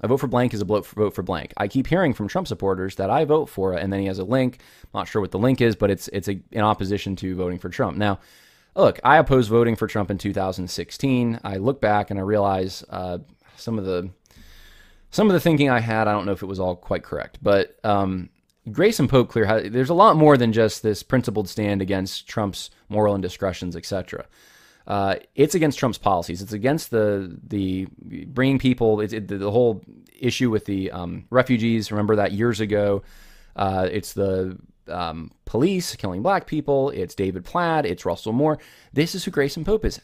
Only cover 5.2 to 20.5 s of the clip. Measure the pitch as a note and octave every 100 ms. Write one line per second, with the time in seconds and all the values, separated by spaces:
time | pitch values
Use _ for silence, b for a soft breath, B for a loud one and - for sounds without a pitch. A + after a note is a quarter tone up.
5.2 | F#2 F#2+ A#2+ C3 A#2 G#2 G2+ F#2+ - G2+
6.2 | F#2 G2 - - G#2+ G#2 F#2+ G2+ - F#2
7.2 | F#2 F#2 F2+ F2 F#2 - A2 F#2 G#2 F#2+
8.2 | b b b b b - F3 - B2 D3+
9.2 | C#3 C3 A2 A2+ A#2 A2 A2 A2 F#2+ G2
10.2 | G#2 G2 F#2+ F#2 F2+ - F2 - C#3 B2+
11.2 | A#2+ A#2 G#2 F#2+ G#2+ - G#2+ G#2 G2+ G2+
12.2 | F#2+ G#2 G2+ F#2+ F#2+ - - F#2 F#2 F2+
13.2 | - _ _ - - A2 F#2 F2+ F#2 F#2
14.2 | _ b b b b b b b b -
15.2 | G#3+ F3+ E3+ D3+ C#3+ B2 A2+ A2 G#2+ G#2
16.2 | F#2+ G2 F#2+ F#2+ F#2 F2+ - F#2 - D2
17.2 | - - G#2 G2+ F#2 _ A2 G2+ F#2+ F#2
18.2 | F2 _ _ _ - G#2+ G3+ A3+ C3+ C3+
19.2 | A#2 A#2 G2+ A2 G2+ A#2 C3 E3+ G#3+ E3
20.2 | D3+ C#3 A#2